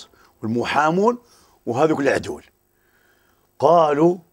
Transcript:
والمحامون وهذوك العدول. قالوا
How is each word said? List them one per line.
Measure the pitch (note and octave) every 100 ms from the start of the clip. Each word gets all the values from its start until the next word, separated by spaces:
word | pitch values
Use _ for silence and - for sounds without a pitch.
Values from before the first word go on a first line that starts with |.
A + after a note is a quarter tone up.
| - _ _ _
والمحامون | A2 A#2+ A#2 C#3 D3+ F3+ A3 A#3+ _ _ _ _ -
وهذوك | A#2+ D#3 C#3+
العدول. | C3+ G#2 - A#2+ - _ _ _ _ _ _ _ _ _ _ -
قالوا | C#3+ E3+ D3+ D3 E3+ F#3 -